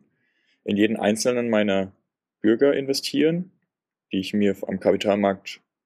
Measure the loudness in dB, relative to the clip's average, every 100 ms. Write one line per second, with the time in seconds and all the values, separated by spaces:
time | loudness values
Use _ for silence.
0 | _ _ _ _ _ _ -4 0 2 2
1 | 0 0 0 0 0 0 2 0 -2 -8
2 | _ _ _ _ 0 4 2 2 -2 -6
3 | -4 0 0 0 -6 _ _ _ _ _
4 | -8 -6 -4 0 0 0 -6 -2 0 0
5 | 0 0 0 -2 -8 -20 _ _